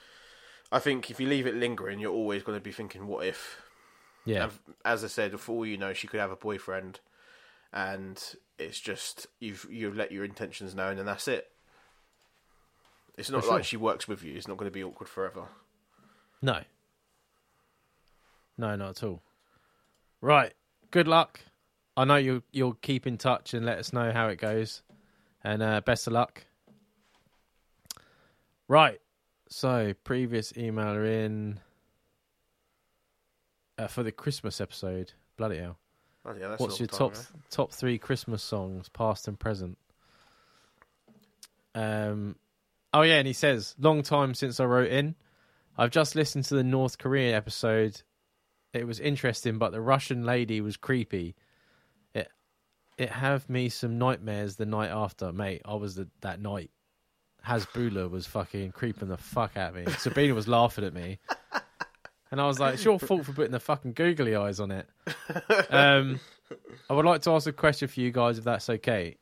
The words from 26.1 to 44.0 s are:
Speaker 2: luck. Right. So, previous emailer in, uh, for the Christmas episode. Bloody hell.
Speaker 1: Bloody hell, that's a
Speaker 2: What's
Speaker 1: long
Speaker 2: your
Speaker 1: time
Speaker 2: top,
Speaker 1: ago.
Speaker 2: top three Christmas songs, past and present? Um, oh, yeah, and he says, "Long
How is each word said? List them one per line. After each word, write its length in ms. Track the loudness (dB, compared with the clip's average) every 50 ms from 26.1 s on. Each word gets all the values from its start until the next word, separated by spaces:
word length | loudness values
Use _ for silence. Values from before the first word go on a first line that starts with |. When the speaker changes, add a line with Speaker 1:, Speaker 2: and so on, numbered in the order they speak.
| 2
Speaker 2:
luck. 300 | 2 2 0 -4 -12 -20 _ _ _ _ _ _ _ _ _ _ _ _ _ _ _ _ _ _ _ _ _ _ _ _ _ _ _ _ -18 -18 -18 -20 _ _ _ _ _ _ _ _ _ _ _ _ 6
Right. 320 | 8 8 8 8 4 -2 _ _ _ _ _ _ _ _ _ -16
So, 440 | -6 -2 0 2 2 2 2 0 -2 -4 -4
previous 480 | -2 -2 0 0 0 -2 -2 -4 -4
emailer 540 | -6 -6 -4 -4 -2 -2 -2 -2 0 0 0
in, 540 | 0 0 0 -2 -2 -4 -4 -6 -6 -8 -10 -14 _ _ _ _ _ _ _ _ _ _ _ _ _ _ _ _ _ _ _ _ _ _ _ _ _ _ _ _ _ _ _ _ _ _ _ _ _ _ _ _ _ _ -8
uh, 100 | -8 -6
for 140 | -4 -4 -4
the 80 | -4
Christmas 480 | -6 -6 -6 -6 -6 -4 -6 -8 -6 -6
episode. 520 | -8 -8 -8 -8 -6 -6 -4 -6 -6 -10 -14 _ _ _ _
Bloody 220 | -6 -4 -4 -4 -6
hell. 200 | -8 -10 -12 -16 _ _ _ _ _ _ _ _
Speaker 1:
Bloody 180 | -16 -14 -12 -10
hell, 100 | -10 -8
that's 100 | -4 -4
a 40 | -4
Speaker 2:
What's 100 | -4 -4 -4
Speaker 1:
long 0 |
Speaker 2:
your 60 | -6 -4
Speaker 1:
time 100 | -2 0
Speaker 2:
top, 140 | 0 0 -2
Speaker 1:
ago. 260 | -6 -14 -18 -20 -20 -20 _
Speaker 2:
top 220 | -4 -2 -2 -2
three 260 | -4 -4 -2 -2 -2 -2
Christmas 440 | -2 -4 -4 -4 -4 -6 -6 -6
songs, 460 | -6 -6 -6 -6 -4 -6 -8 -10 -12 -12
past 380 | -6 -2 0 0 0 -2 -4 -10
and 100 | -8 -6
present? 380 | -4 -4 -4 -4 -6 -8 -10 -14 _ _ _ _ _ _ _ _ _ _ _ _ _ _ _ _ _ _ _ _ _ _ _ _ _ _ _ _ _ _ _ _ -20 -20 _ _ _ _ -6
Um, 640 | -4 -4 -2 -2 -2 -2 -2 -2 -4 -4 -6 -8 -12 _ _ _ _ _ _ _ _ _ _
oh, 100 | 4 6
yeah, 140 | 8 8 8
and 100 | 6 4
he 60 | 2
says, 420 | 0 2 4 4 4 2 0 -6 0 4
"Long 240 | 6 6 6 6